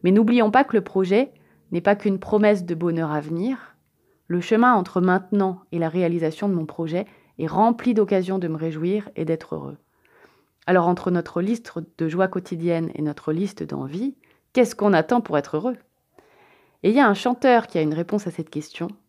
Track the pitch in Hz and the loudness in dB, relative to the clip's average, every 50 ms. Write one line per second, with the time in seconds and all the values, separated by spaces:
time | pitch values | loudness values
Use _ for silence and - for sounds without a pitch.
0 | - 180 190 208 226 214 240 240 226 214 214 254 277 277 - 220 185 - - 190 | 4 4 4 6 6 4 4 4 4 4 4 4 2 4 2 -2 -2 0 -2 -2
1 | 190 180 190 214 262 277 - _ _ _ _ _ _ _ - 175 170 202 202 202 | 0 2 2 2 2 0 -4 _ _ _ _ _ _ _ -6 -2 2 2 0 2
2 | - 214 196 190 190 - - 214 208 208 208 196 180 170 175 160 170 175 165 165 | 0 -2 -2 -2 -4 -2 0 2 4 4 2 2 0 -6 -6 -4 -2 -2 -2 -2
3 | 165 156 151 151 147 151 165 165 185 240 262 240 - - _ _ _ _ _ _ | -2 -2 -4 -4 -4 -4 -6 -4 -4 -4 -4 -6 -10 -20 _ _ _ _ _ _
4 | _ _ _ _ _ _ 170 175 175 - 233 220 240 247 247 208 185 - - 185 | _ _ _ _ _ _ -4 -4 0 0 2 4 6 6 4 4 2 0 -2 0
5 | 180 185 180 190 190 - - 202 196 190 185 185 - _ - 170 165 160 156 185 | 2 2 2 2 0 0 0 0 0 0 -2 -6 -12 _ -4 -4 -2 -2 0 0
6 | 180 165 170 170 160 156 156 - - 202 190 175 160 151 - - 165 160 156 175 | 0 0 0 0 -2 -4 -4 -2 -2 -2 -2 -2 -2 -6 -8 -8 -6 -4 -4 -6
7 | 214 - _ _ _ _ _ - 180 160 151 185 214 233 240 233 - 247 240 214 | -6 -6 _ _ _ _ _ -8 -6 -4 0 2 2 2 2 0 0 0 2 2
8 | 208 190 202 190 185 180 190 190 185 170 160 156 156 165 156 156 160 180 196 214 | 2 2 2 -2 0 -2 -4 -4 -4 -4 -4 -4 -4 -6 -6 -4 -4 -2 -2 -2
9 | 208 - - - 165 160 165 160 - - - 160 143 139 143 151 _ _ _ _ | -4 -8 -8 -8 -4 -4 -4 -4 -4 -10 -10 -10 -10 -12 -14 -16 _ _ _ _
10 | _ _ _ _ _ _ _ _ _ _ _ _ _ - 180 190 170 170 180 175 | _ _ _ _ _ _ _ _ _ _ _ _ _ 2 2 2 4 2 0 0
11 | - 190 180 175 165 - - 170 180 196 240 233 233 - - 170 156 - _ - | -2 -2 -2 -2 -2 -4 -6 -4 -2 -2 -4 -6 -6 -12 -12 -12 -14 -14 _ -6
12 | 165 160 156 175 190 185 185 185 180 - 190 165 160 175 170 165 165 - - - | -6 -4 -2 0 -2 -2 -2 -6 -8 -6 -10 -4 -2 -2 -2 -2 -2 -6 -6 -6
13 | 151 151 147 - - - 156 160 196 196 - - 82 - 147 143 135 135 143 180 | -6 -6 -6 -6 -6 -4 -4 -2 -4 -6 -6 -8 -10 -8 -8 -8 -8 -8 -8 -6
14 | 233 277 262 _ _ _ _ _ _ _ _ 254 247 233 - - 202 208 196 165 | -6 -6 -8 _ _ _ _ _ _ _ _ 2 2 2 2 0 2 4 4 4
15 | 160 160 247 240 226 - 151 151 143 - - 156 175 247 254 - _ _ _ _ | 4 4 2 0 0 0 -2 -2 -2 -2 -6 -4 -4 -4 -6 -8 _ _ _ _
16 | _ _ _ _ _ _ _ _ _ _ _ _ _ _ _ _ - 190 220 269 | _ _ _ _ _ _ _ _ _ _ _ _ _ _ _ _ 0 2 4 6
17 | 285 262 214 - - 254 240 240 - 269 247 233 226 - - 170 160 151 151 156 | 6 6 4 2 0 -2 -2 2 4 4 6 6 4 2 -2 -2 0 0 0 -2
18 | 170 170 - 208 208 180 160 - 160 - - 147 151 - - - 170 175 208 _ | -4 -2 -2 -4 -4 -4 -8 -8 -10 -8 -8 -10 -10 -10 -10 -10 -10 -10 -10 _
19 | _ | _